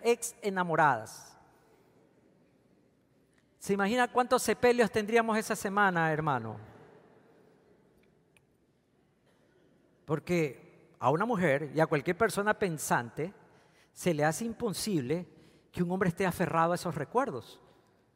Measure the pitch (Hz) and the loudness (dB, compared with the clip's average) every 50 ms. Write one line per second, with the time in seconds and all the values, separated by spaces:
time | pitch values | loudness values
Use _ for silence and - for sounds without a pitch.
0 | - 233 240 233 - - - - - 208 190 185 180 175 156 156 160 147 127 110 | 0 0 0 0 -2 -12 -10 -6 -6 -4 -2 -2 -2 0 4 4 6 4 4 2
1 | 110 - - - - - - - - _ _ _ _ _ _ _ _ _ _ _ | -2 -10 -16 -20 -20 -20 -20 -20 -20 _ _ _ _ _ _ _ _ _ _ _
2 | _ _ _ _ _ _ _ _ _ _ _ _ _ _ _ _ _ _ _ _ | _ _ _ _ _ _ _ _ _ _ _ _ _ _ _ _ _ _ _ _
3 | _ _ _ _ _ _ _ _ _ _ _ _ - - 202 196 196 190 233 254 | _ _ _ _ _ _ _ _ _ _ _ _ -6 -4 -2 0 0 0 2 0
4 | 247 240 - 240 247 - 247 - - - 208 - - 247 240 240 233 190 - 226 | 0 2 2 0 2 2 2 0 2 0 -2 2 4 4 6 6 4 2 2 -2
5 | 214 202 226 233 226 226 214 220 214 - 220 - - 208 190 208 208 190 180 165 | -2 2 2 2 2 2 0 -2 -2 -2 -6 -4 -4 -2 2 4 4 4 4 2
6 | 165 160 156 151 160 156 135 120 110 110 110 107 110 - - - - - - - | 2 2 0 0 0 0 0 -2 -2 -6 -10 -12 -14 -18 -20 -20 -20 -20 -20 -20
7 | - - - - _ _ _ _ _ _ _ _ _ _ _ _ _ _ _ _ | -20 -20 -20 -20 _ _ _ _ _ _ _ _ _ _ _ _ _ _ _ _
8 | _ _ _ _ _ _ _ _ _ _ _ _ _ _ _ _ _ _ _ _ | _ _ _ _ _ _ _ _ _ _ _ _ _ _ _ _ _ _ _ _
9 | _ _ _ _ _ _ _ _ _ _ _ _ _ _ _ _ _ _ _ _ | _ _ _ _ _ _ _ _ _ _ _ _ _ _ _ _ _ _ _ _
10 | _ - 156 147 - - 175 170 156 139 117 - - - - - - _ _ - | _ -6 -6 -6 -4 -2 -2 0 0 -2 -4 -10 -20 -20 -20 -20 -20 _ _ -2
11 | 110 123 147 165 208 240 240 175 185 156 135 143 156 135 - 151 160 156 160 143 | 0 0 2 2 0 0 0 0 2 2 2 0 -2 -4 0 0 2 2 2 -2
12 | 131 170 180 - 226 214 - 196 202 214 214 - 214 185 160 143 - - 180 139 | 0 -2 0 0 0 0 0 0 0 0 0 0 -2 -4 -4 -4 -2 0 0 0
13 | 117 113 - - 147 190 - - - - _ - _ _ _ _ _ _ _ - | -2 -4 -8 -8 -8 -8 -10 -16 -20 -20 _ -20 _ _ _ _ _ _ _ -4
14 | - 180 165 147 147 156 156 - 226 233 220 - 240 214 170 - - 220 196 151 | -2 0 2 2 2 2 0 0 -6 -8 -6 -4 -4 -4 -4 -4 -4 -2 -2 -2
15 | 123 123 151 180 180 - - - - - - - _ _ - - 180 170 180 190 | 0 -2 -4 -4 -6 -10 -18 -20 -20 -20 -20 -20 _ _ -4 -4 -2 -2 0 0
16 | 208 180 165 - 196 180 - - 180 165 - 165 165 170 180 170 - 180 165 165 | 0 0 0 0 -2 -2 0 -2 -2 0 2 2 2 2 2 -2 -4 -6 -6 -6
17 | 139 - - 240 277 240 147 117 - - - - - - _ _ _ _ _ _ | -6 -2 -2 -2 -2 -2 -6 -10 -10 -12 -20 -20 -20 -20 _ _ _ _ _ _
18 | _ _ _ | _ _ _